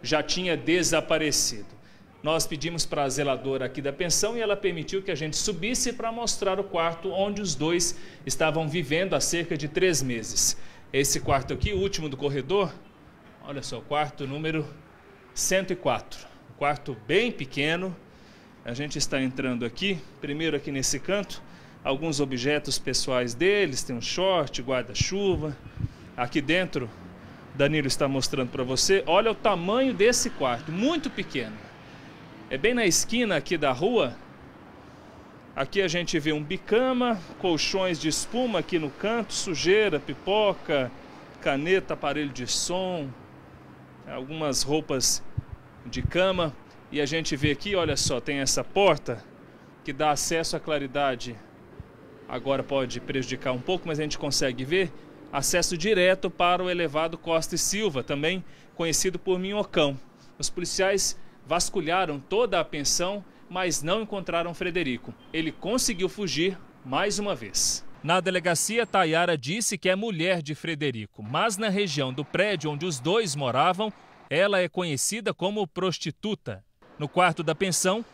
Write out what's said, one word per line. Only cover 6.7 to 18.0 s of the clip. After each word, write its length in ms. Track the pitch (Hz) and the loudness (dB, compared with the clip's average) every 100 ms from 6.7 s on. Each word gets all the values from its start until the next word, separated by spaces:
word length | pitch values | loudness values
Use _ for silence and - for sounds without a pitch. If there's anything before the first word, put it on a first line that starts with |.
| 170 170 165 190 | 2 0 0 -4
onde 320 | 180 202 202 | 0 0 0
os 140 | 202 135 | -2 0
dois 420 | 151 175 180 - - - - | 2 2 2 -2 -10 -12 -6
estavam 420 | - 160 156 156 | 2 2 2 0
vivendo 460 | 170 135 156 190 | -2 0 0 2
há 80 | 151 | 2
cerca 360 | - 170 170 156 | 2 0 0 -4
de 100 | 151 | -2
três 340 | 185 185 156 | 2 4 4
meses. 560 | 131 120 107 107 - - - - - | 0 -2 -2 2 2 0 -6 -12 -4
Esse 280 | 131 139 - | 0 2 0
quarto 340 | - 139 135 | 2 2 2
aqui, 200 | 127 208 | -2 0
o 60 | 196 | 2
último 300 | 196 196 156 | 0 -2 -4
do 60 | 131 | -2
corredor, 580 | 143 139 131 196 180 - - - - - - - | -2 -2 0 0 0 -4 -18 -20 -20 -20 -20 -20
olha 180 | - 139 | -12 -10
só, 180 | - 120 | -8 -10
quarto 460 | - 147 147 - 135 | -2 0 0 -2 -6
número 400 | 143 156 160 139 - - - - - - | -4 -2 -2 -4 -10 -20 -20 -20 -20 -14
cento 380 | - - 190 190 | -4 2 2 2
e 40 | 185 | -2
quatro. 500 | 143 113 - - - - - | 0 0 -2 -16 -16 -20 -20
Um 60 | - | -2
quarto 400 | 143 143 - 123 - | 0 0 -4 -10 2
bem 240 | 175 240 | 2 2
pequeno. 640 | - 131 - 143 170 190 170 | -2 -6 -2 0 0 -2 -8